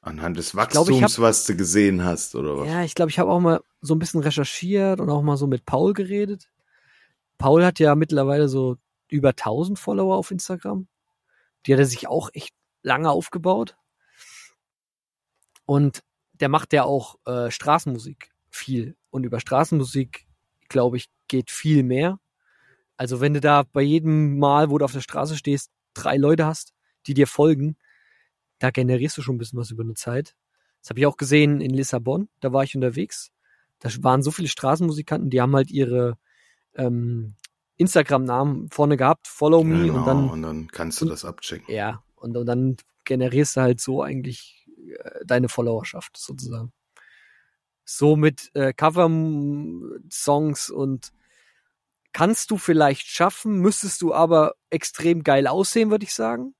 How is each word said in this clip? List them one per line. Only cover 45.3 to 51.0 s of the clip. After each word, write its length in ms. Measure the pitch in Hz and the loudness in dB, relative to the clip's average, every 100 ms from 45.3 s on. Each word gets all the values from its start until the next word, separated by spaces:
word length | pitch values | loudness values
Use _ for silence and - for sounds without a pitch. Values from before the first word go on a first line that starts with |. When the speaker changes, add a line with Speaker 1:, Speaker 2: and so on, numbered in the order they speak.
| 123 127 | 0 0
Speaker 2:
Followerschaft 680 | - 120 113 95 - - - | -2 -2 -2 -6 -14 -18 -18
sozusagen. 540 | - 135 127 117 117 _ _ _ _ _ _ _ _ _ _ _ - | -16 -14 -12 -10 -12 _ _ _ _ _ _ _ _ _ _ _ -14
So 300 | - 147 151 | 0 4 6
mit, 360 | 151 - - | 4 0 -10
äh, 200 | 147 135 | -2 -2
Cover-Songs 2000 | - 156 165 165 160 160 151 143 143 151 - - - 160 - - 143 156 143 - | 2 0 4 2 2 0 -2 -4 -6 -8 -12 -14 -16 -14 -6 0 0 0 -4 -8
und 420 | - 135 131 | -6 -6 -6